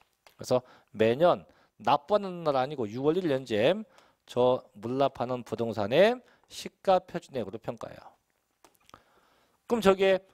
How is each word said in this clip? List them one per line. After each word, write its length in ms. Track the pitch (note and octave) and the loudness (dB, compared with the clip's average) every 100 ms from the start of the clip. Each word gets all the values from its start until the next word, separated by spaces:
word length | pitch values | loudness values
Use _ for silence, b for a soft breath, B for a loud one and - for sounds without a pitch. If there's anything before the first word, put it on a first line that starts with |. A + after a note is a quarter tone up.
| _ _ _ - | _ _ _ -16
그래서 260 | - B2+ - b b | -2 -2 -2 b b
매년 540 | G#2 A2 B2 F3 A#2+ - b b _ | 0 2 4 2 2 -4 b b _
납부하는 680 | A2+ C#3+ - G#3 G3 F3 | 0 0 0 -2 -2 -6
날 120 | D#3+ C3+ | -2 -2
아니고 320 | C3 D3 G#2+ | -2 -4 -8
유월 280 | A#2 C#3+ E3+ | -2 -2 0
일일 160 | F3 | -2
현재 420 | C3+ C3+ G#2+ B2+ G#3 G#3+ b b b _ | -4 -2 2 2 2 -6 b b b _
저 360 | B2 B2+ B2+ - | 0 2 2 -4
물납하는 720 | G#2 A#2 C3 C3+ - A#2+ B2+ | -14 -8 -2 -2 -2 -6 -6
부동산의 760 | A2+ A2+ A#2 G#2+ G2+ C#3 G#3 B3 _ b b | -8 -6 -6 -4 -2 4 2 2 _ b b
시가 520 | - - _ - F#3 | -18 -18 _ 0 0
표준액으로 580 | F#3 E3+ - C3 G2 A2 | 0 -14 -10 -8 -8 -10
평가해요. 400 | - A#2 - - - _ _ _ _ _ - _ _ b b b b b b b - | -12 -12 -14 -18 -20 _ _ _ _ _ -20 _ _ b b b b b b b -6
그럼 140 | A#3 | 0
저게 380 | F#3+ F#3+ F#3+ F#3 _ | 2 4 4 2 _